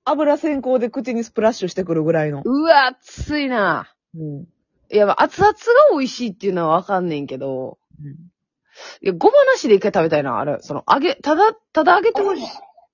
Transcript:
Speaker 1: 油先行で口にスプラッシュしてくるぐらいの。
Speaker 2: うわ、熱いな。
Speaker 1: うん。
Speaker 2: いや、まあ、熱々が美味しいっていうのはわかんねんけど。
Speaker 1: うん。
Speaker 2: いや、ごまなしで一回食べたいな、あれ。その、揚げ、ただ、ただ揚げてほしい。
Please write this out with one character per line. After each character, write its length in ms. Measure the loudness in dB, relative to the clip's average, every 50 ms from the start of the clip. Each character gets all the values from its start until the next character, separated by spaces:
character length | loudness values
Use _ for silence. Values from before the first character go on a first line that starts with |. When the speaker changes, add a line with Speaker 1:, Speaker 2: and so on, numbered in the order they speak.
| -6
Speaker 1:
油 320 | -4 -2 0 2 0 0 0
先 240 | 0 -2 -4 -4 -2
行 160 | -2 -2 -2
で 100 | -2 -4
口 260 | -6 -6 -6 -6 -6
に 80 | -6 -6
ス 100 | -6 _
プ 100 | 0 0
ラ 80 | 0
ッ 20 | 0
シ 140 | -2 -6
ュ 20 | -8
し 60 | -6
て 100 | -6 -6
く 100 | -4 -2
る 80 | -2 0
ぐ 100 | 0 0
ら 120 | 0 -2
い 60 | -4
の。 100 | -4 -4 -2
Speaker 2:
う 180 | -2 0 2 2
わ、 240 | 4 4 4 4
熱 520 | 2 0 _ _ -18 -14 -12 -8 -6 -4 -4
い 100 | -4 -2
な。 460 | -2 0 0 0 0 -2 -6 -10 _ _ _ _ -16
Speaker 1:
う 80 | -14 -12
ん。 220 | -12 -12 -12 -16 -18 _ _ _ _ _ _ _ _
Speaker 2:
い 60 | 0
や、 80 | 2 2
ま 80 | 2 2
あ、 100 | 2 0
熱 180 | -2 0 2 2
々 100 | 2 2
が 60 | 0 0 2 6 6 6 6 4
美 60 | 2
味 100 | -2 -4
し 200 | -6 -8 -8 -8
い 20 |
っ 40 | -8
て 120 | -6 -4
い 40 | -4
う 40 | -2
の 160 | -2 0 0
は 60 | 0
わ 60 | 0 0
か 180 | -2 -4 -2
ん 80 | -2 -4
ね 120 | -4 -6
ん 60 | -8
け 100 | -8 -10
ど。 420 | -10 -8 -8 -8 -8 -10 -12 -14 _ _ _ _ -20 -20
Speaker 1:
う 60 | -18
ん。 40 | -18 -20 -20 -20 _ _ _ _ _ _ _ _ _ -20 -20 -20 -18 -8 -6
Speaker 2:
い 60 | -6
や、 40 | 0
ご 180 | 2 4 4
ま 140 | 6 6 6
な 120 | 4 2
し 120 | 2 2 2
で 60 | 2
一 60 | 2
回 120 | 2 2 0
食 100 | 0 0
べ 40 | 2
た 100 | 0 0
い 40 | -2
な、 160 | -2 -4 -4
あ 60 | -4
れ。 140 | -4 -6 -6 -8
そ 100 | -10 -10
の、 100 | -6 -2 0
揚 80 | 0 2
げ、 140 | 0 -2 -4
た 200 | -4 -2 -2 2
だ、 160 | 2 2 2 0
た 320 | _ _ _ -4 0 2
だ 120 | 2 2
揚 40 | 2
げ 120 | 2 0 0
て 100 | -2 -2
ほ 120 | -4 -4
し 60 | -6
い。 40 | -10 -14 -18 -20 -20 -20 _ _ _ _